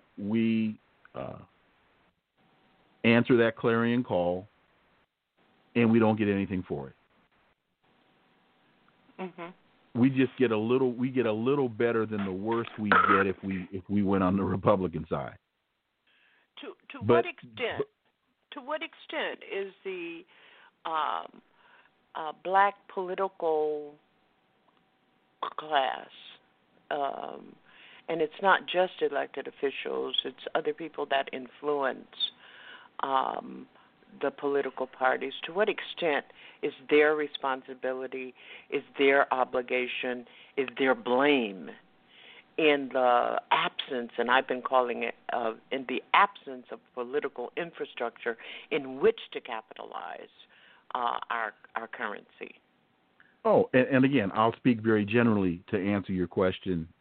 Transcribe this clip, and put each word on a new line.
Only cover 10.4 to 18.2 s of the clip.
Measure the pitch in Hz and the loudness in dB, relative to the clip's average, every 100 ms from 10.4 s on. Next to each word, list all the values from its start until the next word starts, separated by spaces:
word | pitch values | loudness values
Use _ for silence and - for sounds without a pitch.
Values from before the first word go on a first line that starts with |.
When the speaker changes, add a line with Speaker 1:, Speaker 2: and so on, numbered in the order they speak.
| 123 | 0
Speaker 1:
a | 107 | 2
little, | 110 127 131 | 0 0 0
we | 120 127 | 0 -2
get | 127 110 | 0 0
a | |
little | 107 117 143 131 | 0 0 0 -2
better | 107 117 113 110 | -2 0 0 -2
than | 107 98 | -4 -4
the | |
worst | 92 104 113 113 - | -4 -2 -2 -4 -6
we | 107 | 0
get | 101 95 95 98 | 2 4 4 2
if | 92 | -2
we, | 98 95 92 | -4 -6 -6
if | 98 - | -10 -2
we | 101 | 0
went | 98 98 | 2 4
on | 92 98 | 4 2
the | |
Republican | 98 98 98 101 90 87 - | 0 0 2 2 0 -4 -6
side. | 78 64 - _ _ _ _ _ _ _ _ _ _ _ - | -6 -8 -12 _ _ _ _ _ _ _ _ _ _ _ -18
Speaker 2:
To, | 285 - - 277 | -16 -16 -18 -4
to | 226 | 4
Speaker 1:
But | |
Speaker 2:
what | - 349 | 4 4
extent? | - 123 110 233 156 | -4 -16 -6 -4 -4
Speaker 1:
but | - _ _ _ | -6 _ _ _